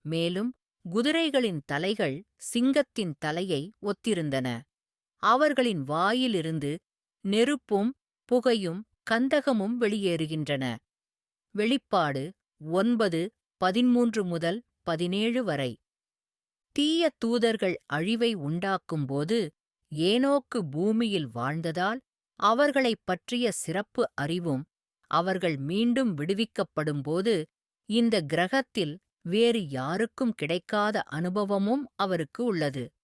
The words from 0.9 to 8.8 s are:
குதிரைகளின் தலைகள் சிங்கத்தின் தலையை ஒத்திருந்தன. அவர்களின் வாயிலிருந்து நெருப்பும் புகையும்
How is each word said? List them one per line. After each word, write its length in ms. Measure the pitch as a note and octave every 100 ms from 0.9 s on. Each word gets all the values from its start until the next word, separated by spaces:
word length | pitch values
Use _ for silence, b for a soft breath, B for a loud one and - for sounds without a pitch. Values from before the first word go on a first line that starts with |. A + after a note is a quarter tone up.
குதிரைகளின் 680 | F#3 B3+ D#4+ E4 C4+ A#3 E3
தலைகள் 600 | - C#3+ F3+ G#3+ F3 C3+ G3+ _
சிங்கத்தின் 760 | - A#3+ B3+ C#4 C#4 - F#3+ D3
தலையை 540 | D#3 D#3+ F#3+ D3+ D#3+ -
ஒத்திருந்தன. 760 | G3+ G3 - G3 D#3 C3+ B2+ A#2 - _ _ _ _ _
அவர்களின் 680 | G3 A#3+ D4+ C#4 B3 F#3+
வாயிலிருந்து 960 | C3+ D3+ F#3 B3 B3+ G3 D#3+ D#3+ C#3+ D#3+ _ _ _ _
நெருப்பும் 760 | F#3+ G3+ A#3+ D4 - G3+ G#3+ C4+ _ _
புகையும் 600 | _ B3 A#3+ A#3 F#3 E3+